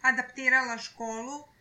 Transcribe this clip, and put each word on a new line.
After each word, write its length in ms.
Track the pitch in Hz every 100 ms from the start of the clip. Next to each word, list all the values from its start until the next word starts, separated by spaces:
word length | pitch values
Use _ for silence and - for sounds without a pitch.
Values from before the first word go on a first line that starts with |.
adaptirala 760 | 262 254 254 - 262 262 254 226
školu 680 | - - 226 220 240 294 - _